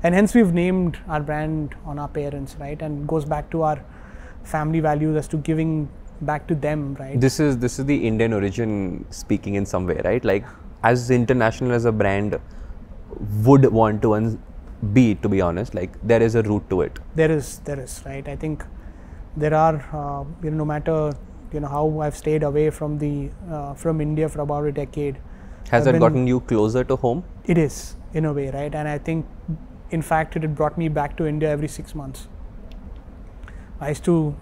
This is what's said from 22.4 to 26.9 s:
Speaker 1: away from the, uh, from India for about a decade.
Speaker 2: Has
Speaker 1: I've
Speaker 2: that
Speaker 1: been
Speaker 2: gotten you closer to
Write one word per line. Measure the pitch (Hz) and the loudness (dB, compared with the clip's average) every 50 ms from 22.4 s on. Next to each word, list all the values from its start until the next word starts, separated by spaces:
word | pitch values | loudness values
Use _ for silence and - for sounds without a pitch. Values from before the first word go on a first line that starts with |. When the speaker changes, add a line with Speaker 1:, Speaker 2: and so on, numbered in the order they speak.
Speaker 1:
away | 151 143 143 151 156 156 | 2 2 2 2 2 2
from | 147 - 156 151 151 | 0 -2 -4 -4 -4
the, | 147 151 147 143 143 135 143 - - 190 175 | -2 -2 -2 -2 -4 -6 -8 -10 -12 -10 -10
uh, | 160 151 143 139 139 | -8 -8 -8 -8 -10
from | 139 - 165 160 156 | -4 -2 -2 0 0
India | 151 151 151 151 160 151 | 0 0 0 0 0 -2
for | - 151 | -2 -4
about | 147 147 147 147 147 | -4 -2 -2 0 0
a | 151 | -2
decade. | 143 147 143 131 - 147 147 143 135 - - - - - - - - - - - | -2 -2 -6 -6 -4 -4 -4 -4 -4 -6 -12 -16 -16 -16 -16 -16 -16 -14 -4 4
Speaker 2:
Has | 123 117 | 4 6
Speaker 1:
I've | 113 | 6
Speaker 2:
that | 131 | 8
Speaker 1:
been | 156 165 | 8 8
Speaker 2:
gotten | 165 113 - 127 127 | 8 6 6 6 4
you | 123 123 123 | 4 2 2
closer | 123 - 123 110 104 110 113 127 127 | 2 2 4 4 4 4 4 2 2
to | - | 2